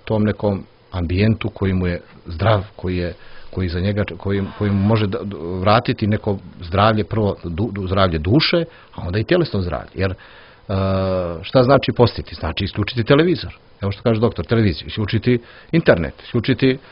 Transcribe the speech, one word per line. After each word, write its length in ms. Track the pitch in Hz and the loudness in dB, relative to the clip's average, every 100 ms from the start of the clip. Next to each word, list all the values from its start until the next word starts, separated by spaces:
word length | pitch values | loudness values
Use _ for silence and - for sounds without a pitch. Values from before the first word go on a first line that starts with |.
tom 200 | - 110 | -4 0
nekom 400 | 107 98 104 95 - _ _ | 0 0 -2 -2 -6 _ _
ambijentu 600 | 90 82 90 107 110 107 | -6 -2 2 2 2 -2
koji 220 | - 95 | -4 -2
mu 140 | 92 90 | 0 0
je 140 | 87 - - - | -4 -8 -20 -12
zdrav, 380 | 85 101 104 95 - | -2 2 2 0 -8
koji 200 | 92 90 | -4 -4
je, 180 | 87 - - - - | -4 -8 -16 -16 -10
koji 180 | 92 92 | -4 -4
za 120 | 87 | -2
njega, 240 | 95 104 98 85 | -2 -2 -4 -4
koji, 240 | 98 98 95 - | -4 -2 -4 -2
koji 120 | 104 | 0
mu 120 | 101 | 2
može 240 | 98 110 104 | 4 2 2
da, 120 | 98 101 90 82 92 | -2 -6 -8 -8 -2
vratiti 460 | 92 110 - 120 104 | 4 4 2 -2 0
neko 300 | 110 - 98 - - | 0 -2 -4 -6 -16
zdravlje, 440 | 87 95 107 107 | -4 2 4 4
prvo 320 | 98 110 104 - | 0 0 0 -2
du-, 260 | 87 82 113 | -6 -4 -4
du-, 140 | 98 92 | -4 -2
zdravlje 320 | 92 95 80 | 2 2 2
duše, 460 | 82 135 - 175 165 - - | 2 2 4 0 -2 -8 -18
a 120 | - 95 | -10 -4
onda 120 | 92 | -4
i 60 | |
tjelesno 360 | 107 175 156 104 | 2 2 2 -2
zdravlje, 280 | 87 69 - | -4 -6 -8
jer 200 | - 95 95 - - - - - | -4 -4 -4 -14 -20 -20 -18 -6
E, 40 | 98 95 95 95 92 87 82 | -2 0 0 0 -2 -2 -6
šta 200 | 90 135 | 0 2
znači 300 | 127 143 - | 6 4 4
postiti? 420 | 113 120 - - | 2 2 2 -10
Znači 300 | - 82 - | -8 -6 -4
isključiti 400 | 98 - - 123 | -4 -2 -4 -2
televizor. 540 | 107 143 170 165 - - _ - | 2 4 4 0 -4 -14 _ -8
Evo 100 | 98 | -6
što 100 | - | -2
kaže 180 | 123 110 | 0 2
doktor, 260 | 113 - 87 | 0 -2 -2
televiziju, 400 | 117 107 85 - | 2 2 0 -6
isključiti 520 | - 101 110 127 120 - - - | -6 -2 0 2 0 -2 -20 -2
internet, 420 | 165 160 95 73 - | 0 4 2 2 -8
isključiti 560 | - 120 113 123 131 131 - | -6 -4 0 2 2 0 -6